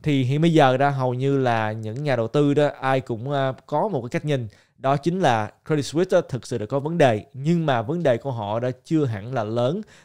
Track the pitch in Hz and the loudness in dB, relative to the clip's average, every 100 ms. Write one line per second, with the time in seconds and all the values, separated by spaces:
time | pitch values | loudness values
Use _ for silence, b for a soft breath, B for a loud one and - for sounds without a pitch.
0 | 156 139 123 147 170 156 135 127 143 135 | -2 0 0 2 4 6 6 4 2 2
1 | 127 123 135 139 127 113 107 110 110 120 | -2 -2 0 0 2 0 -2 -4 -8 -6
2 | 147 120 113 147 147 143 143 - 131 135 | -2 -2 0 2 2 4 2 0 -2 -2
3 | 131 113 131 143 135 127 - 147 208 147 | -2 -6 -4 -2 -2 -4 -4 -2 -2 -4
4 | 120 165 151 139 110 b b b 131 143 | -4 -4 -2 -4 -4 b b b -2 0
5 | 175 185 156 113 107 _ - 151 139 151 | 0 0 2 2 -2 _ -4 -2 -2 -2
6 | 185 185 - 123 - 120 107 139 147 170 | 2 2 0 -8 -6 -6 -4 -4 -2 2
7 | 135 107 - 127 147 170 156 123 113 175 | 4 2 -4 -6 0 0 2 0 -2 -2
8 | 147 117 139 117 101 113 127 127 - 160 | 0 0 -2 -6 -4 -2 -4 -6 -2 0
9 | 135 104 113 131 107 117 123 196 214 b | 0 -4 -6 -6 -2 0 0 -2 -8 b